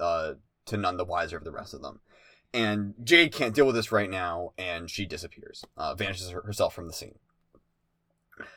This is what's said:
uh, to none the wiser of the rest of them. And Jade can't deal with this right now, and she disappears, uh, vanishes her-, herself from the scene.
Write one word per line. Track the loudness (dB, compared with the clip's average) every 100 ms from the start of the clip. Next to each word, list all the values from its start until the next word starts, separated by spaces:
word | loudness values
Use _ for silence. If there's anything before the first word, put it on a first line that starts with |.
uh, | 0 2 0 -6 _ _
to | -6 -2
none | 0 -2
the |
wiser | -2 0 -2 -4
of |
the | -8
rest | -10 -12
of | -12
them. | -14 -14 _ -20 -20 _ -6
And | 0 2 2 -2 -4
Jade | 6 8 8
can't | 4 0
deal | 6 6
with |
this | 6 2
right | 2 2
now, | -2 -2 -2 -6 -6
and | -6 -6 -6
she | -6 -6
disappears, | -6 -10 -14 -18 -18 -18 -6
uh, | -6
vanishes | -2 -4 -4 -6
her-, | -8
herself | -6 0 0
from | 0 -10
the |
scene. | -10 -12 -18 _ _ _ -20 _ _ _ _ _ _ _ -18 -18